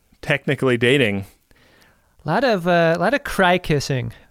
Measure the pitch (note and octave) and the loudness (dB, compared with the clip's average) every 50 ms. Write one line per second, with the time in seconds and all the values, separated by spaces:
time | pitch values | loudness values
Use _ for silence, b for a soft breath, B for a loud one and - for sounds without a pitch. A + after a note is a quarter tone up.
0 | _ _ _ _ - - D3 C3+ - - C#3 - C#3 C3 B2 A#2 A#2+ A#2+ C3+ D3 | _ _ _ _ -4 -4 -4 -4 -2 -4 -4 -2 0 0 0 2 2 2 2 2
1 | B2 G#2 G2+ G2 G2 - _ _ _ _ b b b b b b b b b b | 2 0 0 -4 -6 -10 _ _ _ _ b b b b b b b b b b
2 | b b b b - D3+ D#3+ A3+ C#4 B3+ A3 F3+ E3 F3+ F3 E3+ E3 D#3+ E3 E3+ | b b b b -8 -4 -2 0 0 0 0 0 0 0 2 2 2 2 0 0
3 | E3+ G#3+ C#4 - - - - - F#3+ F3 F3+ F3+ - - D#3 C#3 - - C#3 B2+ | 0 0 -2 -2 -4 -6 -2 0 2 2 2 0 0 -2 -2 -2 -2 -2 -4 -4
4 | A#2 A#2 - - - _ | -4 -8 -12 -14 -20 _